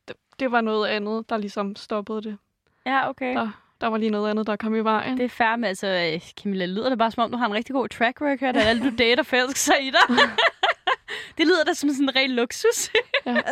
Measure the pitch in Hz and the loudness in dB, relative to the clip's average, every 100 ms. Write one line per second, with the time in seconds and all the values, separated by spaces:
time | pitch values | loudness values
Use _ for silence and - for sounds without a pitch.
0 | - - _ - 262 240 220 214 208 214 | -20 -20 _ -4 0 0 2 0 0 -2
1 | 208 226 220 220 202 214 196 202 - 214 | -2 -6 -4 -4 -4 -6 -6 -8 -6 -6
2 | 202 220 214 208 _ _ _ _ 254 262 | -6 -8 -8 -12 _ _ _ _ -4 -2
3 | 262 - 254 254 226 - _ - 247 220 | -2 -4 -4 -2 -4 -8 _ -6 -2 0
4 | 220 208 214 214 220 208 220 220 220 214 | 0 0 0 -2 -2 -2 -2 -2 0 0
5 | - 254 247 - 226 233 214 190 196 185 | -2 -2 -2 0 0 0 -2 -2 -2 0
6 | 170 170 - - 202 190 180 190 254 233 | 0 -2 -8 -10 -6 -4 -2 -2 0 2
7 | 226 240 226 240 233 208 233 269 214 - | 0 0 -2 -2 -2 -2 -2 -2 -2 0
8 | 240 - 294 269 262 240 214 233 262 233 | -2 0 -2 0 0 2 2 2 0 2
9 | 233 247 - 254 254 269 285 311 269 311 | 2 2 2 2 0 0 2 2 4 4
10 | 311 247 254 214 659 - - - - - | 4 4 4 4 0 2 -2 0 -2 -4
11 | - 415 - - 320 359 302 339 285 269 | -6 -14 -8 0 4 4 2 0 0 2
12 | 269 262 269 240 247 - 440 - - 453 | 2 2 2 0 -2 0 2 2 0 0
13 | - 554 254 240 - | 0 -2 0 -2 0